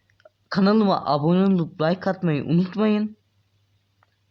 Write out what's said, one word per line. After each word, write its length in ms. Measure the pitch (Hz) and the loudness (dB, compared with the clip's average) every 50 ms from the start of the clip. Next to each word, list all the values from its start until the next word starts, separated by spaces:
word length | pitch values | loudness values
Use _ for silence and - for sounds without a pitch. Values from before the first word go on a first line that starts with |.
| _ _ _ _ - - _ _ _ - | _ _ _ _ -20 -20 _ _ _ -6
kanalıma 560 | - 196 190 196 214 220 214 196 175 - - | -2 2 2 4 4 4 2 2 0 0 -2
abone 400 | - 143 147 147 160 175 185 190 | -2 -2 0 2 2 2 2 2
olup 360 | 196 196 175 160 - - - | 2 2 0 -2 -4 -4 -4
like 280 | 156 160 180 180 - 196 | -2 -2 -2 -2 -2 -4
atmayı 340 | 185 190 - 170 151 139 - | -4 -2 -2 -2 -2 -2 -2
unutmayın. 760 | - 160 170 185 180 - 202 214 214 214 214 214 214 214 _ _ _ _ _ _ _ _ _ _ _ _ _ _ _ _ _ _ _ _ _ _ _ | 0 0 0 0 -2 -2 -2 0 0 0 -2 -2 -6 -10 _ _ _ _ _ _ _ _ _ _ _ _ _ _ _ _ _ _ _ _ _ _ _